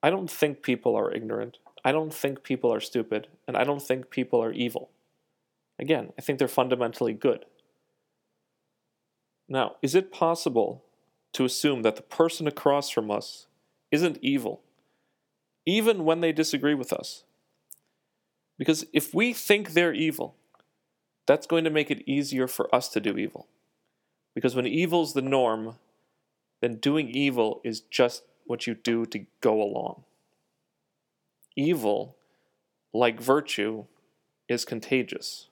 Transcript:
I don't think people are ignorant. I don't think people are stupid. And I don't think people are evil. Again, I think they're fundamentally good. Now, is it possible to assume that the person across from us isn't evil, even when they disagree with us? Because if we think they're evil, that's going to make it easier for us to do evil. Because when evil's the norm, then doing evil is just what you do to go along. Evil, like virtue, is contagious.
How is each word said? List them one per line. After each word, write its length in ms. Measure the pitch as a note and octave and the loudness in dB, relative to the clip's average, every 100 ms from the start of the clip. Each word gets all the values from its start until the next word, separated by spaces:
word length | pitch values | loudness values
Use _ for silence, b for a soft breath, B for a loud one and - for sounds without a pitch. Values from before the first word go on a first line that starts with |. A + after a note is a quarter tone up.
I 80 | C#3+ | 2
don't 200 | F#3+ F3+ | 0 -4
think 320 | - D3+ C#3 | 0 0 0
people 340 | - B2 B2 A2 | -2 0 2 2
are 180 | G2+ | 0
ignorant. 440 | G2+ A2 A2 A2+ - - - | -2 -4 -6 -6 -12 -20 -4
I 80 | C3 | 0
don't 200 | D3 D#3 | 0 -2
think 300 | D3+ C#3+ C3+ | -4 -4 -4
people 280 | - B2+ A#2+ | -4 0 0
are 80 | A2 | 0
stupid. 480 | - B2 A2+ G#2+ - _ - | -2 -4 -2 -4 -6 _ -4
And 100 | B2 | 0
I 80 | |
don't 160 | B2+ C#3+ | 0 0
think 300 | C#3 C3 B2+ | -2 -4 -2
people 320 | - B2 B2 | -6 0 0
are 100 | A2+ | 0
evil. 380 | - A#2+ - - _ _ _ _ _ _ _ _ _ | -2 -4 -4 -12 _ _ _ _ _ _ _ _ _
Again, 340 | C#3 D3+ - - | -2 -2 -2 -12
I 20 | |
think 180 | - C#3 | -6 0
they're 100 | C3 | 0
fundamentally 680 | - B2+ B2 A#2+ A#2+ A#2+ | 2 2 2 -2 0 -2
good. 320 | G#2+ C3+ - - _ _ _ _ _ _ _ _ _ _ _ _ _ _ _ _ _ _ _ _ | 0 0 0 -4 _ _ _ _ _ _ _ _ _ _ _ _ _ _ _ _ _ _ _ _
Now, 280 | C3+ A#2+ - | -2 -2 -2
is 140 | C#3+ | 2
it 180 | D#3+ F#3+ | 2 2
possible 720 | - E3 E3 - A#2 G#2+ B2+ _ _ _ _ _ | 0 0 2 0 0 0 -2 _ _ _ _ _
to 140 | - C3 | -2 0
assume 340 | - D3+ C3+ | 2 0 2
that 160 | A2 G#2+ | 2 0
the 60 | |
person 440 | - - E3 E3 D3+ | -10 2 2 2 -6
across 440 | C#3+ - C#3+ C#3 | 0 2 2 0
from 200 | - G#2+ | -4 -2
us 360 | G#2 - - - _ _ _ _ | -4 -4 -16 -20 _ _ _ _
isn't 280 | D3+ F3 D3+ | 0 0 0
evil, 400 | C3 C#3 A2 - _ _ _ _ _ _ _ _ _ _ | -2 -2 -2 -8 _ _ _ _ _ _ _ _ _ _
even 400 | - G3+ A3 G#3 | 0 2 4 2
when 160 | D#3 E3 | 2 2
they 120 | E3+ | 2
disagree 420 | D#3 D#3 D3 C#3+ | 2 0 2 0
with 180 | D3 B2 | 0 -2
us? 320 | - - - _ _ _ _ _ - _ _ _ _ _ _ _ _ | -4 -6 -14 _ _ _ _ _ -20 _ _ _ _ _ _ _ _
Because 260 | C3 D#3 D#3+ | 0 0 0
if 220 | D3+ D3 | -2 0
we 180 | E3 A#3+ | 0 0
think 400 | A#3 - G#3 G3+ | 0 2 2 4
they're 220 | D#3+ F3 | 2 2
evil, 420 | D3 D#3 - - - _ _ _ _ _ _ _ _ - | 2 0 -2 -8 -10 _ _ _ _ _ _ _ _ 2
that's 200 | C#3+ - | 2 4
going 180 | E3 | 0
to 60 | D#3+ | 2
make 200 | D#3 D3 | 0 0
it 180 | D3 - | -4 -2
easier 400 | C#3 C#3 C#3 B2+ | -2 -2 -2 -2
for 240 | - - | -2 0
us 140 | B2 - | 0 0
to 100 | - | -2
do 160 | G#2+ F#2+ | -2 -2
evil. 300 | G#2 - - _ _ _ _ _ _ _ _ | -4 -8 -20 _ _ _ _ _ _ _ _
Because 200 | - C3 | -2 -2
when 120 | B2+ B2 | 0 -2
evil's 460 | C#3 F3 E3+ D#3 | 0 0 0 0
the 100 | C#3 | -2
norm, 540 | C3 C3+ B2 A2 A2 A#2+ _ _ _ _ _ _ _ _ | 0 2 2 0 -6 -12 _ _ _ _ _ _ _ _
then 160 | A#2+ A2 | -4 -2
doing 320 | C#3 D3+ C#3 | 0 0 -2
evil 520 | B2 C#3+ B2 A2 - | 0 0 2 0 -2
is 160 | A#2+ A2 | -8 -8
just 440 | _ - B2 - _ _ - | _ 2 2 2 _ _ -8
what 200 | A#2+ - | -6 -6
you 80 | |
do 320 | A2 - A#2 A2+ | -6 0 0 0
to 200 | G#2+ F#2+ _ | -8 -12 _
go 220 | B2 G#2+ | 2 4
along. 420 | G#2 - - - _ _ _ _ _ _ _ _ _ _ _ _ _ _ _ - | 0 -2 -6 -10 _ _ _ _ _ _ _ _ _ _ _ _ _ _ _ -4
Evil, 600 | C#3+ E3+ A2 G2+ G#2+ _ _ _ _ _ _ _ _ | 0 0 0 -2 -4 _ _ _ _ _ _ _ _
like 280 | A2 A#2+ A2 | 0 2 0
virtue, 640 | A2+ C#3 D3 - G#2 A2 G#2 _ _ _ _ _ _ | 2 2 2 -4 -4 -4 -12 _ _ _ _ _ _
is 160 | A#2+ | -4
contagious. 840 | - A#2 - C3+ A#2+ - - - - | -4 -8 -2 -2 0 -6 -10 -14 -18